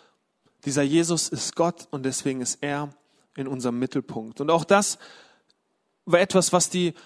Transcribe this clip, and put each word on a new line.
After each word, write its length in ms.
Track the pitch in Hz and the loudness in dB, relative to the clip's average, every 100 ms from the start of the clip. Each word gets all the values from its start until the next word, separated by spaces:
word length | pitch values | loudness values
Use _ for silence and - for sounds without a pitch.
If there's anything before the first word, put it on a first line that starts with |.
| _ _ _ _ _ _ - | _ _ _ _ _ _ -4
Dieser 160 | 139 | -2
Jesus 480 | 143 160 165 170 - | 2 2 2 0 -2
ist 260 | 143 - - | -6 -6 0
Gott 320 | 170 170 - | 0 -2 -10
und 120 | 143 | -6
deswegen 380 | 131 127 143 131 | -4 -4 -4 -4
ist 160 | 123 - | -6 -6
er 280 | 143 143 147 143 _ _ _ - | -6 -6 -6 -12 _ _ _ -10
in 120 | 135 | -8
unserem 300 | 131 123 120 | -4 -4 -2
Mittelpunkt. 640 | 131 139 - 117 110 - | -2 -4 -6 -8 -10 -6
Und 80 | 143 | 0
auch 160 | 165 156 | 0 6
das 320 | 196 202 - - - - _ _ _ _ _ _ _ - | 4 4 -4 -12 -20 -20 _ _ _ _ _ _ _ 2
war 140 | 170 | 2
etwas, 320 | 190 190 170 | 4 2 4
was 180 | 180 - | 2 0
die, 240 | 185 175 - | 0 0 -2